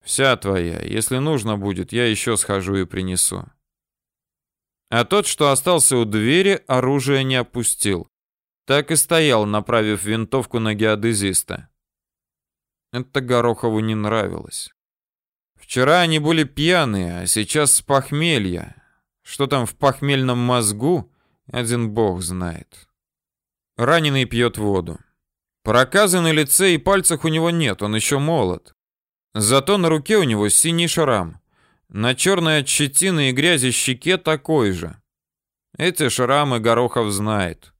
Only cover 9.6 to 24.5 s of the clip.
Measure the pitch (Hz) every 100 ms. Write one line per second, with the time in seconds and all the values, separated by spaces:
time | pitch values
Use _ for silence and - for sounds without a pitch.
9.6 | 104 117 107 104 104 113 107 135 117 120
10.6 | 110 104 110 107 117 107 98 87 - -
11.6 | - _ _ _ _ _ _ _ _ _
12.6 | _ _ _ 123 127 139 123 123 120 110
13.6 | 120 110 110 110 104 110 95 85 - -
14.6 | - _ _ _ _ _ _ _ _ _
15.6 | - 127 131 175 170 156 147 165 143 -
16.6 | 156 180 139 101 87 87 92 - 107 151
17.6 | 143 - - 135 131 147 170 139 95 87
18.6 | - - _ _ _ _ - - 139 139
19.6 | 117 - 139 131 139 135 131 123 123 123
20.6 | 123 104 135 175 - _ _ _ - 123
21.6 | 117 120 113 104 107 90 85 92 87 82
22.6 | - - _ _ _ _ _ _ _ _
23.6 | _ - 120 165 151 135 123 113 120